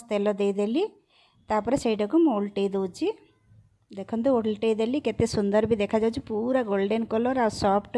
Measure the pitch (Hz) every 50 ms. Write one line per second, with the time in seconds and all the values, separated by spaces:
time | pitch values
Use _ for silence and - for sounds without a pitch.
0 | - - 220 208 202 208 214 196 202 202 196 196 208 208 226 302 392 440 - _
1 | _ _ _ _ _ _ _ _ _ - 214 214 202 233 247 277 - 240 220 202
2 | 208 208 - 330 339 311 233 208 202 202 202 202 196 196 190 196 190 185 180 -
3 | 311 381 440 - - _ _ _ _ _ - - - _ _ _ _ - - 196
4 | 190 - - 226 233 277 269 233 214 220 214 208 233 226 220 208 220 226 254 294
5 | - 233 208 - 233 233 - - 208 202 196 214 220 214 233 208 202 196 - 220
6 | 214 226 226 269 - - 226 208 226 247 262 262 247 220 196 196 196 202 214 226
7 | 226 208 208 220 240 247 262 262 240 214 208 - - 202 196 202 202 - -